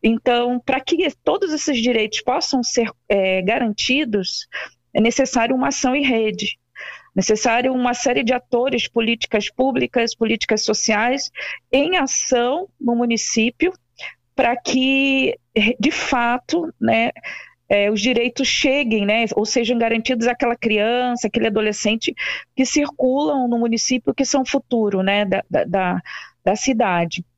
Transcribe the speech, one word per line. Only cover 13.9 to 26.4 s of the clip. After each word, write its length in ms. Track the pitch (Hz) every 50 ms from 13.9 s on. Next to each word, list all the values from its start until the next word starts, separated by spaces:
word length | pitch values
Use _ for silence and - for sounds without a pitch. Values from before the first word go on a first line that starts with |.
| _ _ - - - _ _ _ _
pra 200 | - 254 240 240
que, 800 | 240 - - - 262 254 262 269 269 269 277 269 269 262 - - - _ _ _ 226 202 214 247 -
de 100 | 208 294
fato, 840 | 330 - - - - 247 240 240 240 247 - - - 339 339 320 - _
né, 300 | 214 226 226 226 226 240 - - - - - - - - _ _ _ _
é, 220 | - 202 202 208
os 100 | 214 214
direitos 480 | 196 247 254 226 233 254 240 - 269 -
cheguem, 560 | - - - 294 262 285 294 233 220 220 202
né, 220 | 202 214 226 233 214 -
ou 100 | - 208
sejam 320 | 214 - 262 233 208 247
garantidos 500 | 233 233 226 226 226 226 - 254 233 226
àquela 300 | 240 240 240 - 240 233
criança, 680 | - - 233 214 208 208 220 240 247 247 247 247 233 -
aquele 220 | 214 - - 220 226
adolescente 680 | 208 214 214 214 208 - - 214 214 226 - - 277 - - - - - - _ _
que 80 | - 262
circulam 840 | 247 - 311 294 285 285 _ - 254 254 277 294 311 294 277 254
no 120 | 247 233 240
município, 560 | 233 233 226 226 - - 254 254 - - 262
que 100 | - 269
são 200 | 233 - 277 262
futuro, 580 | - - 277 - _ - 233 220 208 196 190 190
né, 220 | 190 202 202 208
da, 200 | 196 190 190 - _
da, 140 | - 127 98
da, 380 | - 175 196 185 180 175 180 - - - - - - _ _